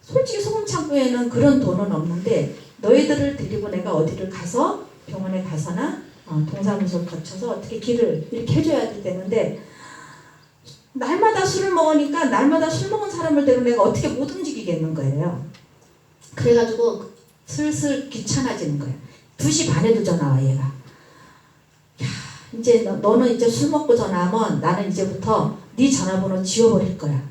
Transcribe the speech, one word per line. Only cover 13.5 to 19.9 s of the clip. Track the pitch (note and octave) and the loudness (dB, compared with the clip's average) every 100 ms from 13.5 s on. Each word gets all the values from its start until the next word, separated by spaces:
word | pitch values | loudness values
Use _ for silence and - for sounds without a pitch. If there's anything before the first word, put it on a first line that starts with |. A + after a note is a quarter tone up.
| B3 | 4
내가 | A#3+ A#3 | 4 4
어떻게 | G3 - D4 | 2 2 -2
못 | A#3+ C#4 | -2 -6
움직이겠는 | F#4+ E4 A3+ G3 D#3+ D#3+ | -6 -8 -8 -4 -4 -4
거예요. | D#3 C3+ C#3 F3 C3 D3 - _ _ _ _ _ _ - - | -2 -2 0 -2 -4 -10 -16 _ _ _ _ _ _ -18 -2
그래가지고 | A#3+ A#3 A3+ A3+ A#3 G3+ - - _ _ - | 4 4 4 0 0 0 -12 -20 _ _ -12
슬슬 | - D4+ D4+ C#4+ C4 - | -4 -2 -2 -2 -2 -6
귀찮아지는 | A3+ G3 - B3 A#2 D3+ C#3+ | -10 -4 -2 -2 -4 -4 -4
거예요. | B2+ C3+ - - _ _ | -6 -10 -12 -20 _ _
두 | C#4+ | 0
시 | D4+ E4+ | 0 2
반에도 | - A3+ | 2 4